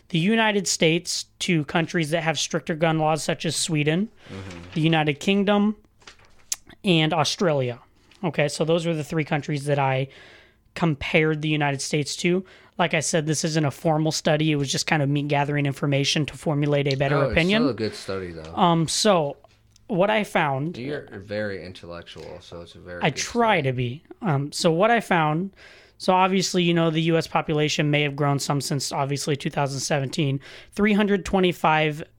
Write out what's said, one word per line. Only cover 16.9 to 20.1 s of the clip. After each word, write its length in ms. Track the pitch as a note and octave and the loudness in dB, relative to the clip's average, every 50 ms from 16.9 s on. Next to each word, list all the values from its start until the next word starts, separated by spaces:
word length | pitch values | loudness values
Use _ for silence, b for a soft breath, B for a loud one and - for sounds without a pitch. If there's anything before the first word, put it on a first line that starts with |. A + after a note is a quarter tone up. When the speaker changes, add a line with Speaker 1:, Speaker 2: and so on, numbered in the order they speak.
| C3+ | 0
Speaker 1:
better 200 | C3+ C#3+ C#3 C#3+ | 0 0 0 2
Speaker 2:
No, 60 | C#3 C#3 | 2 0
it's 80 | B2+ - | 2 2
Speaker 1:
opinion. 300 | D#3+ E3 F#3 G#3 A3+ B3 | 2 2 2 2 2 2
Speaker 2:
still 60 | C3+ | 0
a 20 | G#2+ | 0
good 200 | G#2+ A2 G2+ - | -2 -4 -6 -6
study, 360 | - - - F#2+ F#2+ F#2 F2 | -8 -8 -8 -8 -8 -8 -10
though. 240 | E2 D#2+ D#2 D#2+ - | -10 -12 -14 -8 0
Speaker 1:
Um, 320 | A3 F#3+ F3 E3+ E3 D#3 | 2 4 4 4 4 2
so 480 | C3+ - - - G#3+ F#3+ E3 D3 C#3+ - - - _ _ _ _ _ _ _ _ | 0 0 2 2 4 4 2 2 -2 -6 -12 -18 _ _ _ _ _ _ _ _
what 220 | - A3 E3 G3 | -2 0 0 2
I 140 | G#3 | 2